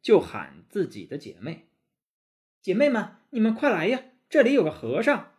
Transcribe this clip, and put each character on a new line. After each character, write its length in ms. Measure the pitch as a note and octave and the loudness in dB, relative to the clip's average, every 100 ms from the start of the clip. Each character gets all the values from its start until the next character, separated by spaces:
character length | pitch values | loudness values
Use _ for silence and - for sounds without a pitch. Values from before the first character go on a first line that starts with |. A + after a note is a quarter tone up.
就 180 | - G#3 | 6 4
喊 440 | F2+ G#2 C#2+ C#2 - | 4 -12 -14 -18 -12
自 180 | G#3 F3+ | -6 -6
己 180 | G#2+ E2 | -8 -14
的 120 | C#3+ | -14
姐 220 | A2 F2 | -14 -16
妹 260 | A#2 E3 _ _ _ _ _ _ _ _ _ _ | -14 -16 _ _ _ _ _ _ _ _ _ _
：“姐 140 | - F#3+ | -4 2
妹 120 | C#4+ | 2
们， 280 | A#3 G3 - _ | 0 -4 -14 _
你 80 | B3 | 0
们 160 | A3 A3 | 0 2
快 160 | C#4+ | 0
来 160 | F#3+ E3 | 0 0
呀！ 160 | B3+ - _ _ | -2 -6 _ _
这 140 | D#4 | 4
里 100 | A#3+ | 4
有 100 | C#4 | 4
个 60 | D#3 | 0
和 320 | - A2+ C#3 | -4 -6 -2
尚。” 320 | A3 C4+ - | -2 -2 -6